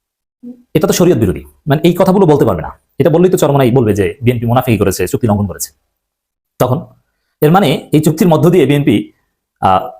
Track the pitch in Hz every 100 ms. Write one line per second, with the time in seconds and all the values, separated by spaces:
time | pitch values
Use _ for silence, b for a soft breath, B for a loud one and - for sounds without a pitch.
0 | _ _ _ _ 240 - _ 151 180 170
1 | 175 135 98 80 - _ - 147 170 175
2 | 190 190 180 143 127 85 69 - _ -
3 | 165 165 185 - 147 143 127 131 107 98
4 | 90 - 117 120 117 123 123 101 95 90
5 | 90 123 110 104 101 78 - _ _ _
6 | _ _ _ _ _ - 127 143 - _
7 | _ _ _ - 151 185 185 - - 147
8 | 151 156 180 151 165 180 135 143 143 107
9 | - _ _ _ _ - 98 92 -